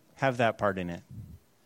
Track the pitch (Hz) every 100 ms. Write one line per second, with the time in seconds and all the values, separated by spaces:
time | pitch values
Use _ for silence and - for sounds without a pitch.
0 | _ - 135 123 117 107 104 95 87 85
1 | - - - - _ _